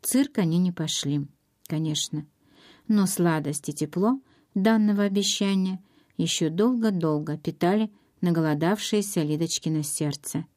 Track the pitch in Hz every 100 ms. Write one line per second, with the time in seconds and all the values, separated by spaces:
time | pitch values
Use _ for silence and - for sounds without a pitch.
0 | - 254 277 - 175 170 180 175 156 -
1 | 139 147 143 _ _ _ - 156 160 151
2 | - 151 147 _ _ _ - - - 214
3 | 190 - 175 160 147 147 - 143 151 180
4 | 208 269 _ _ _ 202 196 226 208 202
5 | 202 196 196 - 196 196 185 185 _ _
6 | _ - 165 - 160 165 226 247 226 185
7 | 160 151 151 151 - - 175 214 214 _
8 | _ _ 180 170 156 147 160 214 - 214
9 | 202 185 151 151 165 - 165 156 151 -
10 | 151 143 - - 160